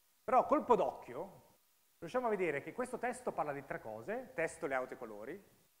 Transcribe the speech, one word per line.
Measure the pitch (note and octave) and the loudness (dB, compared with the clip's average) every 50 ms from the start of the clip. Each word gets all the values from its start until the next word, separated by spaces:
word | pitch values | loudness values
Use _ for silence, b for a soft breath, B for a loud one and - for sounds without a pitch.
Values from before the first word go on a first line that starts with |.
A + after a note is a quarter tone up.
| _ _ _ _ _ | _ _ _ _ _
Però | - B3 B3 | 6 6 6
a | - | 6
colpo | - F#3+ G#3 G#3+ - A#3 | 6 4 2 6 6 6
d'occhio | F#3 D#3 B2 - - - - A#2 C3+ F3+ G3+ - - - - - _ _ _ _ _ _ _ _ _ | 6 6 2 0 -4 -10 -10 -8 -8 -8 -10 -12 -18 -20 -20 -20 _ _ _ _ _ _ _ _ _
riusciamo | - D#3+ - B3+ B3+ A3+ | -12 -4 -2 0 2 2
a | |
vedere | G#3+ F#3 F#3 D#3+ C#3+ C#3+ C#3 | 2 2 2 2 0 0 -4
che | D#3+ D#3 | -4 -4
questo | - B3 A#3 A#3+ - | -4 -4 -4 -4 -2
testo | - B3 - - - G3+ - | -2 -2 -4 -2 -4 -4 -2
parla | - D#3+ D3 C#3 | 0 -2 0 -2
di | C#3+ C#3 | -4 -4
tre | - E3+ D#3+ | -6 -6 -6
cose, | - A#2 G#2+ A2 A#2 - G#3+ B3+ B3+ - - | -6 -8 -8 -8 -6 -4 -4 -4 -6 -6 -2
testo, | - D#3+ D#3+ - - - C#3+ | 0 0 0 -2 -4 -2 0
layout | C3+ C3 B2+ C3 C3 | 0 0 0 -2 -6
e | |
colori, | - B2 A2 G#2+ G2+ G#2+ B2+ E3+ G3+ - - - - _ _ _ _ | -10 -10 -10 -10 -10 -10 -10 -10 -12 -14 -20 -20 -20 _ _ _ _